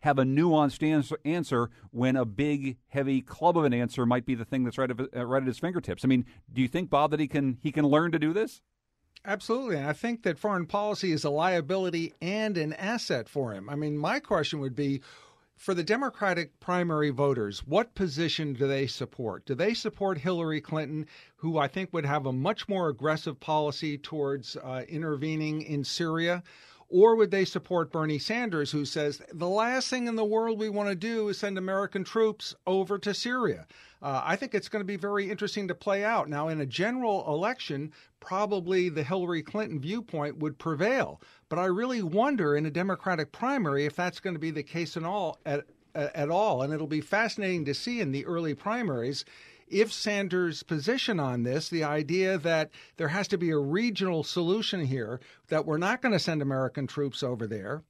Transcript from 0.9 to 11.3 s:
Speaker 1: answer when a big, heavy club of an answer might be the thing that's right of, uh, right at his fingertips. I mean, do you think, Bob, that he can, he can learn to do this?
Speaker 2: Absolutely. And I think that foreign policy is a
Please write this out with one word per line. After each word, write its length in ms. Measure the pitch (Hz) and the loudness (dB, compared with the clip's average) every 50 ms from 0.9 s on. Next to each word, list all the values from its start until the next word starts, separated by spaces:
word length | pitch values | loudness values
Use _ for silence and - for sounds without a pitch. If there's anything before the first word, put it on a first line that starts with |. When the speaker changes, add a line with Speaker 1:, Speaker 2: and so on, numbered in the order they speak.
| 156 151 135 - 160 - _ | 2 2 2 0 -4 -6 _
Speaker 1:
answer 420 | 147 160 175 165 - 143 120 120 117 - - - - | -2 -2 -2 0 0 2 0 0 0 -4 -12 -20 -12
when 260 | - 120 123 131 131 | -4 0 2 2 4
a 80 | 135 127 | 2 2
big, 540 | 117 101 95 143 147 147 143 135 135 123 - _ _ | 0 0 -2 0 0 0 0 -2 -4 -6 -8 _ _
heavy 320 | - 143 139 135 139 131 | -4 -2 0 2 2 0
club 380 | 127 - - - - 170 175 170 | 0 -2 -10 2 2 4 4 6
of 60 | 156 | 4
an 100 | 143 123 | 4 4
answer 320 | 120 123 113 - - 123 | 2 0 -2 0 0 2
might 180 | 117 120 123 117 | 4 4 2 2
be 100 | - 131 | 0 -2
the 100 | 113 113 | -2 -2
thing 180 | - - 135 127 | -4 0 0 0
that's 140 | 123 117 - | 0 0 0
right 120 | 135 127 | -2 -2
of, 100 | 127 110 131 - - | 0 -4 -4 -6 -4
uh, 120 | 123 123 | -6 -4
right 160 | 120 127 135 135 | 0 0 2 2
at 40 | |
his 120 | 127 117 - | 0 -2 -2
fingertips. 460 | - 170 185 180 135 - 90 95 - | -2 -2 -2 -2 -4 -4 -6 0 2
I 40 | 127 | 4
mean, 160 | 135 127 120 - - - - - | 4 4 4 0 -8 -20 -20 -10
do 120 | - 120 131 | 0 0 0
you 60 | 123 | 2
think, 200 | - 170 180 147 | 2 -2 -2 2
Bob, 220 | - 143 147 151 | 4 4 4 4
that 100 | 151 151 | 4 2
he 80 | 156 135 | 0 2
can, 300 | - 156 139 135 127 - - | 2 2 2 2 0 0 -2
he 80 | 156 | -2
can 160 | 127 156 151 | 2 4 4
learn 260 | 143 139 151 165 175 160 | 6 8 6 6 6 2
to 60 | 160 | 2
do 140 | 151 151 165 | 2 2 2
this? 300 | 196 220 - - - _ _ _ _ _ _ _ _ _ _ _ - _ | 0 -2 -2 -4 -14 _ _ _ _ _ _ _ _ _ _ _ -16 _
Speaker 2:
Absolutely. 500 | - 196 208 - - 220 247 269 247 185 | -4 -4 -4 -2 -2 -2 -2 0 -2 -2
And 100 | 147 135 | -2 0
I 80 | 143 151 | -2 -4
think 280 | - - 233 240 233 - | -2 -2 -4 -4 0 0
that 140 | 196 165 - | -2 -2 0
foreign 280 | - 214 202 180 175 | 0 0 0 0 -2
policy 440 | - - 202 208 214 208 - - 185 | 0 -2 0 0 0 -2 -2 0 0
is 140 | 160 151 - | 0 2 0
a 60 | 151 | 0